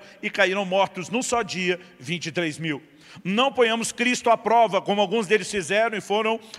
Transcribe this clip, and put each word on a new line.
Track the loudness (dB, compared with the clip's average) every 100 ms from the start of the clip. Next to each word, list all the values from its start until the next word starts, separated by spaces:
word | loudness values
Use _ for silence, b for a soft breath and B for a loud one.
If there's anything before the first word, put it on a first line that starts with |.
| B B
e | -6
caíram | 0 0 0
mortos | 0 0 0 -2 -6
num | -4
só | -2 -2
dia, | -2 -4 -2 -2 B B
vinte | -8 -6 -6
e |
três | -4 -4 -4
mil. | -6 -6 -8 -20 B B
Não | -2 2 2
ponhamos | 4 2 2 -4
Cristo | -2 0 2 2
à | 2
prova, | 4 4 4 2
como | 0 0
alguns | 2 0 0
deles | 0 0
fizeram | -6 0 0 0 -2
e |
foram | -2 -2 0 -2 B